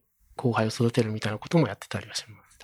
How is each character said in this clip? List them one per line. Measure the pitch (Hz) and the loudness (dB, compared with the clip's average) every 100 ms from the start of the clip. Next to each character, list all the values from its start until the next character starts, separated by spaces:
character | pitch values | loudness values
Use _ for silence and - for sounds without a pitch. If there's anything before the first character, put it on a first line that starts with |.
| _ _ _ - | _ _ _ -4
後 | 123 | 0
輩 | 113 110 | 2 0
を | |
育 | - 117 | 2 2
て | 123 | 2
る | 110 | 0
み | 107 | 0
た | 107 | -4
い | |
な | 104 | -6
こ | - | 0
と | 165 | 2
も | 143 | 2
や | |
っ | 98 | 0
て | - | -8
た | 110 | -8
り | - | -6
は | |
し | - - | -10 -10
ま | 101 | -16
す。 | _ - | _ -10